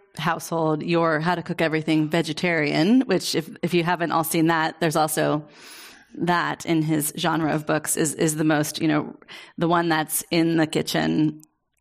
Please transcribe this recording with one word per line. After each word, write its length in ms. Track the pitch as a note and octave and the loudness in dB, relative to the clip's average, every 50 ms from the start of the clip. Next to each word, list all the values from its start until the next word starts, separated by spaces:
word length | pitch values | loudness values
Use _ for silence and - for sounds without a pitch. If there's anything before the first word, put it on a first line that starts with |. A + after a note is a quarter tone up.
| _ _ _ - | _ _ _ -6
household, 640 | D3+ E3+ E3 D#3+ - - E3+ E3 D#3+ D#3 D#3 D3+ | -4 -2 -4 -4 -6 -6 -4 -2 0 0 0 -2
your 380 | - E3+ E3+ E3 E3 E3 D#3+ D3+ | 0 0 0 2 2 2 0 0
How 160 | D#3+ F3 F3+ | 0 -2 -2
to 60 | E3+ | -2
Cook 200 | E3 - E3 - | -4 -8 -4 -2
Everything 480 | E3 D#3 D3+ D#3 D#3 - D#3+ D#3 D#3 D3+ | 0 0 0 -2 0 2 2 2 2 2
vegetarian, 920 | E3 E3+ D#3+ D#3+ D3 - - F3+ E3+ E3 D3+ C#3+ D3 D3 D#3 G3 A#3+ C4 | 0 0 0 -2 -4 -2 -2 0 0 0 0 0 2 2 4 6 6 4
which 320 | C4 - F#3+ E3+ - - - | 4 4 0 0 0 -2 -4
if, 140 | - D#3 - - - | -4 -4 -6 -10 -6
if 100 | - F3 | -4 0
you 100 | - F3 | 0 0
haven't 300 | E3 F3 F3+ E3 E3+ D3+ | 2 2 0 0 -2 0
all 120 | C3 E3 D#3 | 0 0 0
seen 240 | - - E3+ D#3+ E3 | 0 0 2 2 4
that, 300 | E3 D#3+ D#3 D#3+ - - | 4 2 0 -2 -2 -2
there's 160 | F3 D#3+ D3+ | -2 0 2
also 500 | D#3+ D#3 D#3 - D#3+ D3+ D3 D3 D3+ D3+ - - - - - - - - - - - - _ - | 2 0 0 0 0 0 0 0 -2 -4 -8 -20 -20 -20 -20 -20 -20 -20 -20 -20 -20 -20 _ -8
that 500 | - - E3+ F3 E3+ D3+ D3 D3+ - - | -4 -2 0 0 0 0 -2 -4 -6 -2
in 160 | - E3+ D#3+ | 0 0 0
his 300 | D#3 D#3 D#3+ D3+ D3 D3+ - | 2 0 0 0 -2 -4 -6
genre 360 | E3+ F3 E3 D#3+ D#3+ E3 D3 D3 | -4 -2 -2 0 0 0 0 -2
of 120 | D#3 D3+ | -2 -2
books 300 | - D#3 D#3 D3+ - - | -2 -2 -2 -2 -4 -2
is, 180 | - E3 D3 C#3 | 0 0 -2 0
is 200 | - E3+ D#3+ D3+ | 0 0 0 0
the 80 | D#3 | 0
most, 380 | D#3+ D#3 D3+ D3 D3+ D3+ - - | 0 2 2 2 0 -2 -4 -2
you 60 | E3 D#3 | -2 0
know, 280 | D3+ D3+ - A#2 - - - - - - - - _ - | 0 0 -2 -4 -12 -18 -20 -20 -20 -20 -20 -18 _ -2
the 100 | E3+ E3 | 0 2
one 200 | E3+ E3+ E3+ E3+ | 2 2 2 2
that's 360 | D#3+ D#3 D#3 D3 - - - - | 0 0 0 -2 -4 -6 -4 0
in 240 | - E3+ E3 E3 E3 | 0 2 2 4 4
the 100 | E3 D#3 | 2 2
kitchen 760 | D#3 - D#3 D3+ - - D#3+ D#3 D#3+ E3 D#3+ D#3 D#3 D3+ - - _ _ _ _ _ _ _ | 2 0 -4 -2 -2 -2 -2 0 0 2 2 2 0 0 -4 -18 _ _ _ _ _ _ _